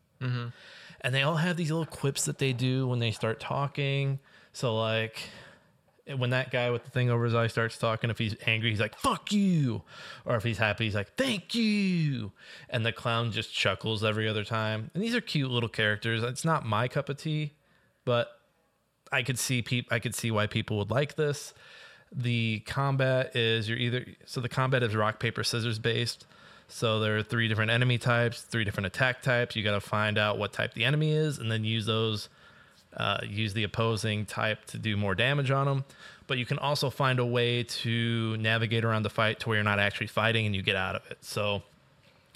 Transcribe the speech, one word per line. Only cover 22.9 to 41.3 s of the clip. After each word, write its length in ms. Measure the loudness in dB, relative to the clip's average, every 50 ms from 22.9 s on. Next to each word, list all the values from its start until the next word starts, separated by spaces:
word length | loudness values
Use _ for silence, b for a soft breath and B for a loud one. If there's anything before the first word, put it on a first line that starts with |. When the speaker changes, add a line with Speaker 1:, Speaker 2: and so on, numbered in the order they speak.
| 2 2 2 2 2 2 0 0 0
Speaker 2:
is 320 | 0 2 2 2 2 0 -2
you're 80 | -2
either, 280 | -2 0 0 -2 -2 -4 -8 -14 -20 -18
so 140 | -10 -6 -6
the 80 | -6 -2
combat 320 | 0 0 2 2 2 2 2
is 120 | 2 2
rock, 240 | 2 2 2 2 0
paper, 240 | -2 -2 -2 -2 -2
scissors 340 | -2 -2 0 -2 -2 -2
based. 480 | -2 0 0 0 0 -2 -2 -4 -8 -14 B B B B B B B B B
So 300 | -6 0 2 2 2 2
there 180 | 2 2 2
are 60 | 0 0
three 240 | 0 0 2 2
different 240 | 2 2 2 2 2
enemy 260 | 4 4 4 4 2
types, 440 | 2 2 2 2 4 2 2 0 -4
three 220 | -8 -4 -2 0 0
different 240 | 0 0 -2 -4
attack 340 | -4 0 0 0 0 0 0
types. 340 | 0 0 2 2 0 0 -2
You 80 | -2 0
gotta 160 | 0 0 0
find 360 | -2 -2 0 0 2 2 2
out 200 | 2 2 2 0
what 140 | 0 -2 -4 -2
type 200 | -2 -4 -4 -2
the 100 | -2 0
enemy 260 | 0 2 2 2 2
is 260 | 2 0 0 0 -2
and 120 | -4 -2 -2
then 140 | -2 0 0
use 220 | 0 -2 -2 0
those, 420 | 0 0 0 0 0 -2 -4 -6 -10 B B B B B B B B B B B _ -6
uh, 220 | -2 -2 0 0 -2 -4
use 280 | -6 -4 -4 -4 -2 -2
the 100 | -2 -2
opposing 600 | -2 0 0 0 0 0 0 0 -2 -2 -2 -4
type 400 | -4 -4 -2 0 0 -2 -4 -8
to 120 | -12 -12
do 200 | -6 -4 -2 0
more 180 | 0 0 0 2
damage 360 | 2 2 2 2 0 0 0
on 180 | 0 2 2 0
'em. 160 | 0 -2 -4 B B B B B B B B
But 100 | -4 -2
you 80 | -2 -2
can 120 | -2 -2 -2
also 300 | 0 0 0 0 0 -2
find 300 | 0 2 2 2 4 2
a 60 | 2
way 380 | 2 2 2 2 4 2 0 -2
to 720 | -4 -6 -4 -2 0 0 2 2 2 0 0 0 0 -2
navigate 460 | 0 2 2 2 2 2 2 2 2 2
around 200 | 2 2 2 0
the 60 | 0
fight 300 | 2 2 2 2 2 0
to 60 | -2 0
where 60 | 0
you're 60 | 2 2
not 160 | 4 4 4
actually 280 | 4 2 2 -2 -6
fighting 380 | -4 0 0 2 2 2 2 2
and 80 | 0 0
you 80 | 0
get 140 | 0 0 0
out 200 | 0 0 -2 -4
of 120 | -6 -8 -10
it. 100 | -16 -14
So, 420 | -12 -6